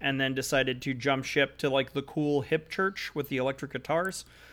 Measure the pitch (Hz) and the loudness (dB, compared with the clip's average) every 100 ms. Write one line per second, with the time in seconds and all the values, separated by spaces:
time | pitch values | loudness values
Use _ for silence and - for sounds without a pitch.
0 | 139 135 131 131 127 139 131 127 139 127 | -2 0 0 0 2 2 2 0 -4 -2
1 | 135 135 131 147 135 - 143 135 127 139 | 0 0 2 2 2 0 0 2 2 -2
2 | 139 - 147 143 120 160 156 - 196 196 | -4 -2 2 2 2 0 -2 -2 -2 -2
3 | - 151 135 131 127 135 135 127 - 160 | -6 -6 -2 0 0 -2 -6 -8 -2 0
4 | 185 - - - - | 0 -4 -12 -20 -20